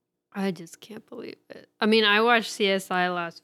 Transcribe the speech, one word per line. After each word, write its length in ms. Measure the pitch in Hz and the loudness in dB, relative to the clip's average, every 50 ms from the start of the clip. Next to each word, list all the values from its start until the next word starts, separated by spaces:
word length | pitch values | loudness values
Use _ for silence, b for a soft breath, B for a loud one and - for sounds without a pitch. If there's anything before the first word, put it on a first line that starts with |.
| _ _ _ _ _ _ - | _ _ _ _ _ _ -8
I 180 | 208 190 196 | -4 -4 -4
just 280 | 175 170 165 165 - - | -4 -6 -10 -18 -20 -20
can't 260 | - - 208 226 - _ | -20 -20 -20 -20 -20 _
believe 280 | - - - - - - _ - | -16 -16 -14 -16 -16 -18 _ -20
it. 180 | - - - _ _ - | -20 -20 -20 _ _ -2
I 60 | 220 | 2
mean, 180 | 214 220 226 214 | 4 4 4 4
I 160 | 208 202 214 | 4 4 4
watched 300 | 226 240 240 226 - - | 4 4 4 2 2 -2
C 160 | - - 214 196 | -4 -2 0 0
S 220 | 196 190 185 - | 0 0 -2 -2
I 160 | 185 180 180 180 | -2 -2 0 -2
Las 320 | 180 175 170 170 165 - | -2 -4 -6 -8 -10 -14